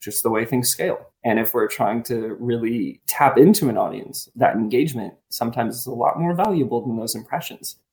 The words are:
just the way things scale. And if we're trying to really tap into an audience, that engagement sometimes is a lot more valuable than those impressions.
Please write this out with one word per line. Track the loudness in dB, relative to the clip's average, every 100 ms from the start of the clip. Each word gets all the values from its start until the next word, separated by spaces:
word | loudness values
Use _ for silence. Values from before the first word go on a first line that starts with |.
just | -8 -4
the | 0
way | 0
things | 0 0 0
scale. | -2 -2 -4 -8 _ 0
And | 0
if | 0
we're | 0 0
trying | 0 0 0
to | -2 -4 -4 -6
really | -4 -2 0 -2 -4 -6 -8
tap | 2 4 8
into | 8 8 2
an | 0
audience, | -2 -4 -10 -14 -14 0
that | 2 2
engagement | 0 2 2 -2 -8 -12 _
sometimes | -6 -4 -2 -4 -6
is | -8
a |
lot | -2 0 0
more | 0
valuable | 0 0 2 0 -2 -2
than | -4
those | -6
impressions. | -8 -6 -8 -8 -12 -14 -16 _